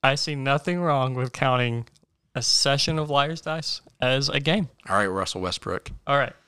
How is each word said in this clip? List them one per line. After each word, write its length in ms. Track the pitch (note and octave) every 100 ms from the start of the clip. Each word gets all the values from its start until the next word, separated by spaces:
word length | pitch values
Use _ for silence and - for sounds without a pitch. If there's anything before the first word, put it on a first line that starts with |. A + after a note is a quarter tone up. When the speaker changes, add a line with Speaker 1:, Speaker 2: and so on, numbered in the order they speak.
Speaker 1:
I 120 | C3+ C#3
see 200 | - D3
nothing 440 | C3+ C#3 E3 F3
wrong 320 | F3 C#3+ C3
with 180 | B2+ B2+
counting 540 | - C3+ B2+ B2 A#2 A#2 _ _ _ _ -
a 60 |
session 580 | A#2 - C#3 C#3+ - D#3+
of 100 | D3+
Liar's 320 | C#3+ C#3+ D#3+
Dice 400 | - D#3+ D3+ - - _
as 260 | B2+ C3 C#3
a 100 | C#3+
game. 280 | C#3 F#3+ D#3+ _ -
Speaker 2:
All 60 | G2
right, 100 | G2+
Russell 320 | F#2+ F#2+ F#2+
Westbrook. 480 | F2+ - - F2+ - - -
Speaker 1:
All 120 | C#3+
right. 160 | B2 -